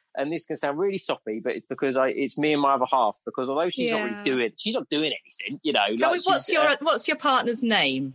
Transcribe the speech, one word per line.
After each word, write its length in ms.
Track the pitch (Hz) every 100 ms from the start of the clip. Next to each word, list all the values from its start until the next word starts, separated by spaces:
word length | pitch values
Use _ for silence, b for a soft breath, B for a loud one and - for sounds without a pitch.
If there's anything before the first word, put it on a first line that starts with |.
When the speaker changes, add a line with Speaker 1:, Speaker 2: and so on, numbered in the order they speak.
| _ -
Speaker 1:
and 160 | 139
this 140 | 165 -
can 100 | 151
sound 220 | 147 143
really 200 | 196 190
soppy, 420 | - 139 - 110
but 140 | - 110
it's 100 | -
because 280 | 131 139 131
I, 120 | 131
it's 300 | - 131 -
me 140 | 151
and 100 | 147
my 120 | 143
other 120 | 139 123
half, 280 | 131 110 -
because 240 | - 120 127
although 200 | 139 -
she's 200 | - 240
not 120 | 220
really 140 | - 208
Speaker 2:
Yeah. 60 |
Speaker 1:
doing, 280 | - 131 113 -
she's 180 | 214
not 140 | 233 302
doing 240 | 147 156
anything, 480 | 113 - - 101 143
you 80 | 156
know, 120 | 120 101
Speaker 2:
Can 80 | 117
Speaker 1:
like, 140 | -
Speaker 2:
we, 60 | 349
what's 220 | 349 349 -
Speaker 1:
she's, 80 |
Speaker 2:
your, 120 | 339 302
Speaker 1:
uh, 80 | 269
Speaker 2:
what's 260 | 302 294 -
your 80 | 302
partner's 440 | 294 262 233 233
name? 500 | 240 208 143 131 135